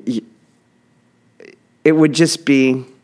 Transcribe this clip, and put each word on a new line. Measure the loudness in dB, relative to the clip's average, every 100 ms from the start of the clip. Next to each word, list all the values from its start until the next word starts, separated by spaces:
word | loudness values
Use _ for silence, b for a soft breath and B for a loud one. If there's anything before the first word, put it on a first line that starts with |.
| -6
y-, | -10 -10 _ _ _ _ _ _ _ _ _ _ _ -20 -20 _ _
it | 0
would | 2 2
just | 2 -2 -2 -2
be | 0 0 -2 -8 _